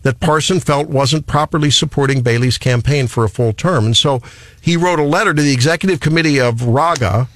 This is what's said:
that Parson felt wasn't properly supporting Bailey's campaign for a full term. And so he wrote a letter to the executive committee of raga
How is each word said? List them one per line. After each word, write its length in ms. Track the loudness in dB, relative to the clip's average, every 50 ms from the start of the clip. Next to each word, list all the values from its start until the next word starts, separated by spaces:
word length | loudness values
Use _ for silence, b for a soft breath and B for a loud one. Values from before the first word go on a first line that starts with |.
| -2
that 160 | -4 -4 -2
Parson 400 | 0 0 0 0 0 0 -2 -2
felt 280 | 0 0 -2 -2 -2
wasn't 380 | -2 -2 -2 0 0 -2 -4 -4
properly 460 | -2 -2 -2 -2 -2 -2 -2 0 2
supporting 500 | 2 2 0 0 -2 -2 0 0 0 0
Bailey's 380 | 0 0 0 0 0 -2 -2 -2
campaign 480 | 0 0 0 0 0 0 0 0 -2
for 160 | -2 -2 -2 -2
a 60 | -2
full 240 | -2 -2 -2 -2 -2
term. 320 | -2 -2 -2 0 0 0
And 120 | 2 2
so 240 | 2 2 2 0 -2 B B B B B B B B
he 160 | B -2 0
wrote 220 | 2 2 0 2 2
a 40 | 2
letter 300 | 2 2 2 2 2 2
to 80 | 2
the 120 | 2 2 2
executive 460 | 2 2 0 0 0 0 -2 -2 0
committee 400 | 0 0 0 2 2 2 2 2
of 220 | 2 0 0 -2
raga 680 | -2 0 0 2 2 0 0 0 -2 0 0 -2 -2 -4 -6